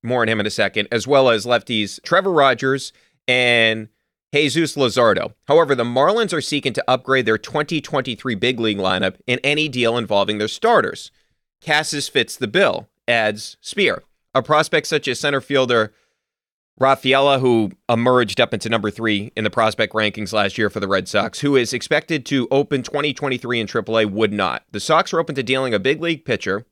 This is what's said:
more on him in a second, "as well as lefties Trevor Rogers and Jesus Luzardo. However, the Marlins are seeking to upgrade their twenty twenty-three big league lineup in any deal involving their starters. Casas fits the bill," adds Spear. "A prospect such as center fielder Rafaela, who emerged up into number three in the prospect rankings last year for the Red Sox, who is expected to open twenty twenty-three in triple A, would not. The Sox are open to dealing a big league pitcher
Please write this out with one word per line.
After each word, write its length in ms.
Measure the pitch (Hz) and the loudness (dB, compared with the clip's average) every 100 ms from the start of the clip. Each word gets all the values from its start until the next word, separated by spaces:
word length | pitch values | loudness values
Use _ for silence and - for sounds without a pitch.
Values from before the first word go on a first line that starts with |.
more 200 | 117 123 | -2 0
on 80 | 113 | 0
him 100 | 110 | 0
in 60 | 104 | -2
a 60 | |
second, 360 | - 101 107 101 | 0 -2 -2 -2
"as 160 | 117 117 | -4 2
well 240 | 139 131 | 4 4
as 160 | 113 113 | 2 2
lefties 560 | 120 - 113 101 - | -2 0 -4 -4 -6
Trevor 280 | - 175 196 | -2 0 2
Rogers 640 | 165 135 127 131 135 - _ _ _ - | 4 4 2 -2 -2 -6 _ _ _ -2
and 640 | 127 123 120 113 110 107 _ _ _ _ | 2 4 4 4 2 -6 _ _ _ _
Jesus 440 | 143 151 139 160 - | 0 2 2 -2 0
Luzardo. 560 | 131 110 117 95 - - - | 0 4 4 4 -2 -10 2
However, 280 | 151 156 131 | 4 4 2
the 80 | |
Marlins 480 | 120 123 151 220 214 | 0 2 2 2 0
are 80 | 170 | -2
seeking 320 | - 147 135 | -4 -4 -2
to 100 | 113 - | -4 0
upgrade 380 | 127 - 131 110 | 0 2 0 2
their 120 | 110 | 0
twenty 440 | - 151 151 160 | -2 -6 -4 -4
twenty-three 540 | - 147 131 113 131 104 | -4 -4 -4 -8 -6 -2
big 260 | 120 120 | -2 0
league 160 | 113 101 | -2 0
lineup 380 | 92 92 92 - - | 0 0 -2 -4 -4
in 120 | 123 | -2
any 240 | 139 147 156 | 0 -2 -2
deal 300 | 127 117 120 | 0 0 0
involving 400 | 110 104 98 107 | 0 0 0 -2
their 100 | 104 | -4
starters. 640 | - 220 220 - - - _ _ _ _ _ | -2 2 2 0 -6 -16 _ _ _ _ _
Casas 480 | - 151 156 147 - | -2 -2 -2 -6 -4
fits 300 | 139 117 - | -2 -2 -4
the 100 | 120 | -2
bill," 400 | 160 180 98 110 _ - | 2 2 0 -8 _ -2
adds 500 | 117 107 107 - - | 0 0 -2 -10 -16
Spear. 440 | - - 180 87 _ _ _ | -12 -2 0 0 _ _ _
"A 80 | 135 | -4
prospect 460 | 127 151 156 165 - | 2 0 2 -2 0
such 220 | 156 - | -4 -2
as 100 | 120 | -4
center 220 | 147 139 | -2 -4
fielder 520 | - 139 127 120 107 _ _ _ _ _ _ _ _ _ | 0 0 2 2 0 _ _ _ _ _ _ _ _ _
Rafaela, 640 | 131 135 131 135 143 135 | 2 2 2 2 4 4
who 320 | 127 117 104 - - | 4 2 0 -6 -2
emerged 500 | 117 120 127 113 - | 0 4 4 2 0
up 140 | 120 | 0
into 160 | 107 110 | -2 -2
number 200 | 113 104 | -2 -2
three 440 | 101 113 104 104 - | -4 -2 -2 -2 -4
in 80 | |
the 60 | 107 | -2
prospect 440 | 117 110 104 107 | 0 0 0 -4
rankings 380 | 110 107 104 101 | 0 -2 -4 -4
last 260 | 107 101 - | -2 -2 0
year 120 | 104 | -2
for 100 | 110 | -2
the 80 | 95 | -2
Red 220 | 95 90 | -2 0
Sox, 320 | 104 98 - | -2 -2 -4
who 160 | 143 139 | 0 2
is 160 | 117 | 0
expected 520 | 123 - 151 - 160 123 | -6 -2 -4 -2 -8 -2
to 200 | 139 120 | -2 0
open 320 | 135 143 139 | 0 0 -4
twenty 300 | 117 143 147 | -4 -4 -4
twenty-three 460 | 135 143 127 120 120 | -4 -6 -6 -4 -4
in 80 | 107 | -2
triple 320 | 117 104 113 | -4 0 0
A, 60 | 107 | 0
would 260 | 98 110 | 0 -2
not. 320 | 101 92 60 _ | 0 -2 -4 _
The 80 | 101 | -10
Sox 320 | - 160 190 | 0 0 0
are 80 | 170 | -2
open 160 | 165 139 | -2 -4
to 80 | |
dealing 300 | 120 131 131 | -2 -2 0
a 60 | 107 | 0
big 220 | 98 156 | 0 -2
league 220 | 170 160 | -2 -6
pitcher 420 | - 113 - 98 117 | -4 -4 -2 -6 -8